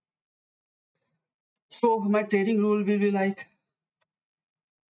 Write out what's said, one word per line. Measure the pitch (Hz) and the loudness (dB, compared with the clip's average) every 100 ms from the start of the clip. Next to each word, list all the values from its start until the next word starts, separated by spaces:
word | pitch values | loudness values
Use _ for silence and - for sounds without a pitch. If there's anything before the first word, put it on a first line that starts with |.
| _ _ _ _ _ _ _ _ _ _ _ _ _ _ _ _ _ | _ _ _ _ _ _ _ _ _ _ _ _ _ _ _ _ _
So | - 233 226 | -2 0 2
my | 202 214 | 0 0
trading | 208 202 196 214 | 0 0 0 0
rule | 208 208 | 2 0
will | 202 208 | 0 0
be | 208 | 0
like, | 196 196 196 - _ _ _ _ _ _ _ _ _ _ _ _ _ | 0 -2 -4 -14 _ _ _ _ _ _ _ _ _ _ _ _ _